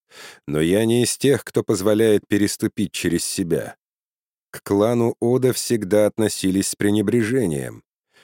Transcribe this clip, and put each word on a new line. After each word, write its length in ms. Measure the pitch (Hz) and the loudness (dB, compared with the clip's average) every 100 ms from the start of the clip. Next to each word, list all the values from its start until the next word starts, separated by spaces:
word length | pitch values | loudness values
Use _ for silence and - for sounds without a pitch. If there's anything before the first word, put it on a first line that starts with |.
| _ - - - - | _ -20 -20 -18 -6
Но 140 | 76 | -2
я 240 | 82 101 | 0 2
не 180 | 113 120 | 2 0
из 160 | 117 - | 0 0
тех, 240 | 131 123 | 0 0
кто 220 | - - | -2 -4
позволяет 640 | 110 101 98 107 113 101 - | -2 0 2 2 4 2 2
переступить 640 | 101 101 - 110 - 98 | 0 0 -2 -4 -4 -6
через 320 | - 87 82 | -4 -2 -2
себя. 520 | - - 87 76 - - _ _ _ _ _ _ _ | -2 -6 -2 -2 -4 -14 _ _ _ _ _ _ _
К 120 | - | -12
клану 540 | - 101 107 120 117 - | -2 2 2 2 0 0
Ода 320 | 120 127 127 | 0 2 0
всегда 540 | 113 - 117 95 104 104 | 0 -2 -2 2 2 2
относились 640 | - 107 - 95 95 - | 2 -2 -2 -2 0 -2
с 80 | - | -2
пренебрежением, 1080 | 101 107 101 120 107 131 98 71 62 55 - _ _ _ | 0 0 2 0 0 0 -2 -2 -6 -12 -20 _ _ _